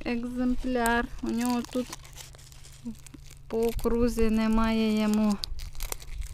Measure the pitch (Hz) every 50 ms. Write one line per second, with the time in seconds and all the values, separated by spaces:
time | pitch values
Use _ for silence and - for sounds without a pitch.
0 | - 240 240 240 240 240 247 247 254 254 254 - - 254 254 240 233 233 233 233
1 | 240 - - - 247 226 226 233 240 247 240 240 233 - - 254 247 - - -
2 | - - - - - - - - - - - - - - - - - 233 214 -
3 | - - - - - - - - - - 220 226 226 233 226 - - 233 226 233
4 | 247 240 226 226 226 220 220 220 220 220 220 226 226 226 226 220 220 220 214 214
5 | 214 214 214 214 214 208 202 - - - - - - - - - - - - -
6 | - - - - - -